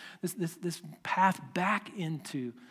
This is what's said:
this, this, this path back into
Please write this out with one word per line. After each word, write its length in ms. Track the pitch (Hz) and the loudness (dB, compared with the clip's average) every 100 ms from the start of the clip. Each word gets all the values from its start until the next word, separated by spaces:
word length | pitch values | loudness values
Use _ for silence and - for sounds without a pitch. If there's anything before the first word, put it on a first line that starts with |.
| - - | -14 -6
this, 100 | 175 | -4
this, 220 | - 165 - | 0 -2 0
this 260 | 175 - 151 156 | -4 -4 -8 -10
path 360 | - - 190 185 131 | 0 6 6 4 -2
back 420 | 170 185 208 - 208 | 0 2 2 0 -4
into 560 | 160 151 - 143 120 - - | -2 -2 -4 -4 -4 -6 -16